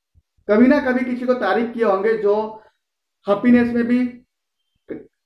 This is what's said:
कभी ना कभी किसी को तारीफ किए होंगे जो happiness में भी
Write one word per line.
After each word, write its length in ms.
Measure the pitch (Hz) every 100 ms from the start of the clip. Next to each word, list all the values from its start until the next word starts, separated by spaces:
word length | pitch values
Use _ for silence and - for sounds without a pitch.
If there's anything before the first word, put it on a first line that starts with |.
| _ _ _ _ -
कभी 160 | 208 254
ना 140 | 294
कभी 240 | 262 247
किसी 220 | 254 240 254
को 80 |
तारीफ 360 | 247 196 214 233
किए 100 | 233
होंगे 340 | 214 190 214 220
जो 440 | 202 208 214 - - _ _ _ _ _ -
happiness 460 | 202 247 240 240
में 100 | 240 233
भी 200 | 247 247 - _ _ _ _ _ _ - - - _